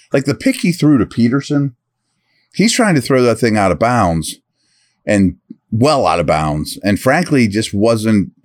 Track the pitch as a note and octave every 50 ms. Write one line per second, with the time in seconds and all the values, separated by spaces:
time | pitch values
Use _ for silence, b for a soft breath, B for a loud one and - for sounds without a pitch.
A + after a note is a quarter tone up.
0 | b b - C#3 C3+ C#3 C#3+ - - C4+ C4 - - F3+ E3 - D3 D3+ D3 A#2
1 | F#2+ - - A#2 A#2 A#2 B2+ C#3+ - - D3 C#3+ C#3+ C3+ - _ _ _ _ _
2 | _ _ _ _ _ _ _ _ _ _ _ - F#3+ A3+ - - A#3 G3+ E3 C#3
3 | - - C#3 B2+ B2 A#2+ A#2 - B2 A2+ G#2+ G#2+ G2 F#2+ E2+ D2+ A2 A#2+ B2 A#2
4 | G2 F2 E2 D#2+ D2+ - - - _ _ _ _ _ _ _ _ _ _ _ _
5 | _ - G#2+ G2+ G2 F2+ - - _ _ - - _ _ G#2+ G#2+ B2+ D3+ D3+ C3+
6 | G2+ E2 E2 F2 E2 D2 D#2 D#2 D#2 D2+ D2 D#2 D2 - - - - G2+ G2+ -
7 | - C3 C#3+ E3+ F3 - D3+ C3 A#2 G#2 G2 A2 A2 - - G2 G#2 A#2 A#2 A2
8 | G#2 A2 A2 G2+ F2 - - _